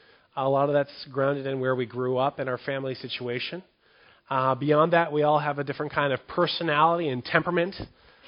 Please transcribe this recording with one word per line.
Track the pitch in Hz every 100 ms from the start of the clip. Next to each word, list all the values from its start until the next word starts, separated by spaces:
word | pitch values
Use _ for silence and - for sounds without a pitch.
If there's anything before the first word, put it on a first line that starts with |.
| _ _ _
A | - 135
lot | 139 143
of |
that's | 143 139 - 147
grounded | 131 135 143
in | 135 135
where | 127
we | 127
grew | 113 120 127 127
up | 139 143
and | 131
our | 123
family | - 139 135
situation. | 123 127 - 123 120 - 175 - _ _ _ _ _ -
Uh, | 135 131
beyond | 127 143 147 165
that, | 170 165
we | 147
all | 147 151
have | 147 143
a |
different | 139 143 151
kind | 156 143
of | 127 -
personality | - 165 - 165 147 160 170 160
and | 127
temperament. | - 165 175 175 180 - - _ _ _